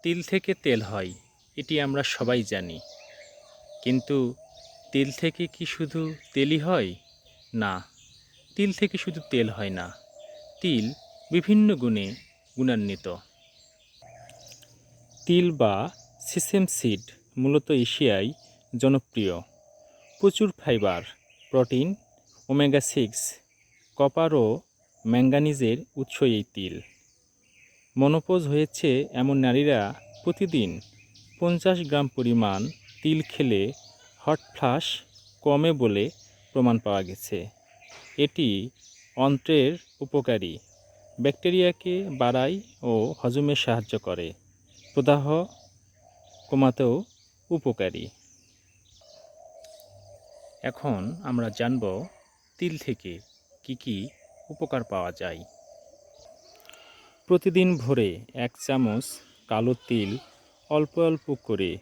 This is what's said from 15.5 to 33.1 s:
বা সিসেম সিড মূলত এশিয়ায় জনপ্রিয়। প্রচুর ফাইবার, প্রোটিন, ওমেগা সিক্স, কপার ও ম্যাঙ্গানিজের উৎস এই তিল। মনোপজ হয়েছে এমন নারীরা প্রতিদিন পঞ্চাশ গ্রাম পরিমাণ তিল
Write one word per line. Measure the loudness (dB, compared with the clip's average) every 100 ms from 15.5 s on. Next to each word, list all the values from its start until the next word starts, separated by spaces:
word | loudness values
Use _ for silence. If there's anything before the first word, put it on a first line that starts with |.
| 2
বা | 2 2 -4 -10 -20 _ -8
সিসেম | -6 0 0 0 0
সিড | -2 -2 -6 -20 _ -2
মূলত | 2 2 2 2
এশিয়ায় | 2 2 2 2 -2 -6 -20 _ _
জনপ্রিয়। | 0 2 2 _ -4 -2 -4 -10 _ _ _ -20 _ -20 0
প্রচুর | 2 4 0 0
ফাইবার, | 0 2 2 0 -6 -20 _ -20 -2
প্রোটিন, | 0 2 0 0 -4 _ _ _ _ -2
ওমেগা | 2 4 4
সিক্স, | 2 -2 -2 -4 -10 -12 _ _ _ _ _ 0
কপার | 0 2 2 4
ও | 2 0 _ _ _ _ 0
ম্যাঙ্গানিজের | 4 4 4 2 0 0 0 -6 -10
উৎস | -10 0 2 2
এই | -4
তিল। | -8 -8 -10 -16 _ _ _ _ _ _ _ _ _ _ 2
মনোপজ | 4 4 2 0 2
হয়েছে | 0 0 0 0 2 0
এমন | -2 0 2 4
নারীরা | 4 4 2 0 -6 -18 -8
প্রতিদিন | -6 -2 -2 0 0 -4 -16 -20 _ -20 -20 -4
পঞ্চাশ | -2 2 2 0 0
গ্রাম | -2 0 -2
পরিমাণ | 2 2 2 0 -6 -10 -20 -6
তিল | -2